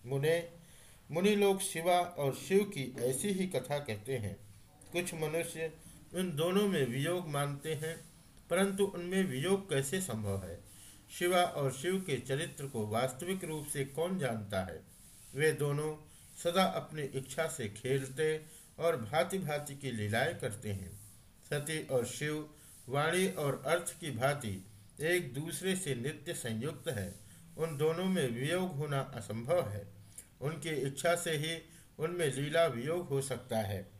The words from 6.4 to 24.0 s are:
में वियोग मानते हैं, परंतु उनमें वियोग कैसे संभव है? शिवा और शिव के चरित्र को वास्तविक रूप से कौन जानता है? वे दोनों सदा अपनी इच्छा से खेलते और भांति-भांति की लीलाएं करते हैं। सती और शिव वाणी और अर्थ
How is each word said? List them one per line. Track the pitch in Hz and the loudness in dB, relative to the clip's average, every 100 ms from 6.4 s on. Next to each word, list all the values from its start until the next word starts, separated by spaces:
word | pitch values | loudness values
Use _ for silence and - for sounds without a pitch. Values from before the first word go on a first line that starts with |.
| 170 190 208 | 2 4 4
में | 170 123 | 4 2
वियोग | 131 156 180 165 | 2 0 0 -2
मानते | 143 143 139 160 | -2 -2 -4 -4
हैं, | 151 160 165 - - - - - | -4 -4 -8 -14 -20 -20 -20 0
परंतु | 175 196 196 | 2 4 4
उनमें | 196 175 175 190 | 0 0 0 2
वियोग | 190 127 170 196 196 | 2 0 2 2 2
कैसे | 139 139 190 | 0 0 -2
संभव | 190 110 101 95 | -2 -2 -2 -2
है? | 90 85 - - - - - - | -4 -12 -14 -20 -20 -20 -16 0
शिवा | 175 180 | 4 6
और | 175 151 139 | 4 2 0
शिव | - 165 190 | 0 -2 0
के | 185 127 | 0 -4
चरित्र | - 135 165 - 139 | 0 -2 -2 -6 -6
को | 117 107 | -4 0
वास्तविक | 113 131 - 180 190 | 0 0 -2 -4 -4
रूप | 160 156 147 | -4 -6 -4
से | 143 | -4
कौन | 135 - 175 190 | -4 -2 -2 0
जानता | 131 113 101 95 | -2 -2 -2 -2
है? | 92 78 - - - - - | -2 -8 -14 -20 -20 -20 -10
वे | 131 156 | 2 2
दोनों | 143 143 143 156 151 - - - - | 4 0 0 -2 -6 -14 -20 -20 -4
सदा | 170 180 | 0 4
अपनी | 185 143 139 151 | 4 2 -6 -6
इच्छा | 139 135 127 - 160 | -4 -4 -4 -2 -2
से | 151 107 | -2 -6
खेलते | - 127 139 135 135 156 156 156 - - - | -4 0 0 0 0 0 0 -4 -20 -20 0
और | 165 147 | 2 2
भांति-भांति | 107 147 185 190 151 147 143 139 | 2 2 4 0 0 -2 -4 -6
की | 139 | -4
लीलाएं | 113 104 113 147 - | -2 2 2 2 0
करते | - 101 104 | -6 -4 -4
हैं। | 95 90 - - - - - - | -4 -6 -12 -18 -20 -20 -20 -4
सती | 147 143 156 - | -4 -2 -4 2
और | 131 113 | 2 2
शिव | - 151 151 151 - - - - | -2 -2 -2 -6 -16 -20 -18 -4
वाणी | 139 170 180 190 | 0 2 2 2
और | - 147 120 135 | 2 0 0 0
अर्थ | 175 - - | 0 0 -8